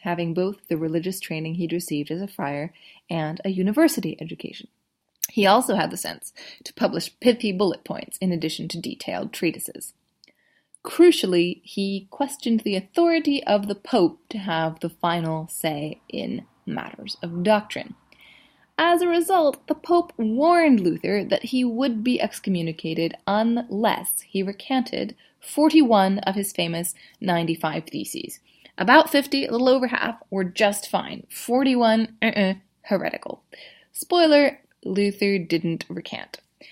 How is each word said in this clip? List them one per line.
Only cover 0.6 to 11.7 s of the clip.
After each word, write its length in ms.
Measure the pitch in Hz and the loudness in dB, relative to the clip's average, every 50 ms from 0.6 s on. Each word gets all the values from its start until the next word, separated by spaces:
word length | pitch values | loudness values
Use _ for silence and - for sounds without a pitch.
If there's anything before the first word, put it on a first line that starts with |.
| _ - | _ -6
the 80 | 170 | -4
religious 420 | 156 160 160 160 165 170 190 190 - | -2 -2 -2 -2 -2 -4 -4 -6 -8
training 360 | - - 160 156 160 160 165 | -8 -8 -8 -6 -6 -6 -4
he'd 180 | 180 170 160 170 | -4 -4 -4 -4
received 380 | 175 170 - 156 147 147 - | -4 -4 -4 -6 -6 -4 -6
as 100 | 160 180 | -6 -8
a 60 | 202 | -8
friar 460 | 196 - - - 139 143 143 151 180 _ _ - - - _ _ - | -10 -8 -8 -6 -6 -4 -6 -8 -10 _ _ -20 -20 -20 _ _ -6
and 320 | 170 160 156 151 165 - - | -4 -4 -4 -4 -6 -6 -6
a 60 | 196 | -4
university 680 | 190 185 185 202 214 294 330 311 - - - 156 - - | -2 0 0 0 4 4 4 4 4 0 -4 -6 -6 -8
education. 480 | 160 160 170 - - - - - - - _ _ _ _ _ _ _ _ _ _ - - | -10 -12 -12 -12 -14 -14 -14 -16 -20 -20 _ _ _ _ _ _ _ _ _ _ -10 -4
He 160 | - 220 196 | 0 2 4
also 300 | 190 208 254 254 - 202 | 6 6 4 4 2 0
had 160 | 202 156 165 | 0 0 -2
the 60 | 175 | -4
sense 340 | 175 - - - - - - - - - - - - - | -8 -8 -10 -10 -12 -16 -20 -18 -20 -20 -20 -20 -18 -18
to 100 | - - | -14 -6
publish 440 | - 226 - - 170 - - _ - | -2 -2 -2 -2 -2 -6 -8 _ 0
pithy 320 | - 247 - 240 - 208 | 2 2 2 2 0 -4
bullet 320 | 185 185 208 175 - - - | -2 0 0 0 -2 -4 -8
points 340 | - - - - - - - | -12 -12 -12 -12 -12 -8 -4
in 120 | 190 185 | -2 -2
addition 380 | 175 160 156 160 - - 160 160 | -2 -2 -4 -6 -6 -6 -10 -8
to 100 | - 165 | -8 -8
detailed 540 | - - - - - - 90 87 - - - | -10 -10 -10 -10 -10 -8 -6 -6 -8 -8 -6
treatises. 600 | - - 165 - - - - - - - - - _ _ _ _ _ _ _ _ _ _ _ _ _ _ _ _ _ - | -4 -4 -4 -4 -4 -10 -14 -14 -14 -18 -18 -20 _ _ _ _ _ _ _ _ _ _ _ _ _ _ _ _ _ -14
Crucially, 760 | - - - 349 349 320 - - 185 180 175 175 175 - - - | -2 4 8 8 8 8 6 2 2 2 2 2 2 -2 -8 -12
he 440 | - | -10